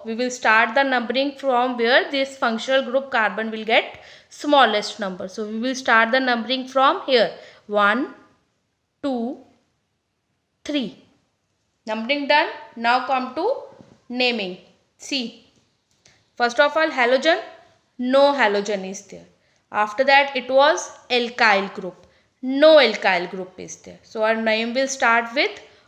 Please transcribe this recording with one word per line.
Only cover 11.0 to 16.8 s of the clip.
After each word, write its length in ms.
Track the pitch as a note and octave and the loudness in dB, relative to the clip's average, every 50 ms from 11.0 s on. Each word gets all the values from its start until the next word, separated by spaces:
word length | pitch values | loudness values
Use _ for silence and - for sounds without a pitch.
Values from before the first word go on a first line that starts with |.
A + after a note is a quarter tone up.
| _ _ _ _ _ _ _ _ _ _ _ _ _ _ _ _ - | _ _ _ _ _ _ _ _ _ _ _ _ _ _ _ _ -10
Numbering 420 | A3 A3 A3+ A3+ A#3 C#4+ C#4+ C#4+ | -8 -6 -6 -2 -2 -2 -2 0
done. 200 | C4 D4 D4+ E4+ G#4 - - - - - | 2 2 2 2 0 -4 -12 -18 -18 -10
Now 300 | A#3 A#3 A#3 B3 B3+ - | -4 0 2 2 2 0
come 300 | - C4+ B3+ B3+ A3+ A#3+ | -2 -2 -4 -4 -6 -6
to 280 | D#4 F4 A#4+ C#5 - - - - - - _ _ _ _ | -4 -2 -2 -2 -4 -8 -18 -20 -20 -20 _ _ _ _
naming. 520 | - A#3+ B3 B3+ B3 A#3 A3 G3 F3+ F3+ - - _ _ _ _ _ _ | -10 -4 -2 -2 0 0 -2 -6 -8 -10 -12 -18 _ _ _ _ _ _
See, 500 | _ - - C#4+ C4 A#3 - - - _ _ _ _ _ _ _ _ _ _ _ _ _ _ _ _ _ _ _ | _ -12 -8 -6 -6 -6 -8 -12 -16 _ _ _ _ _ _ _ _ _ _ _ _ _ _ _ _ _ _ _
first 240 | - A#3+ A#3+ A#3+ D4 | -2 -2 0 2 2
of 180 | C#4+ D4 D4 | 2 2 2
all 120 | D#4 | 0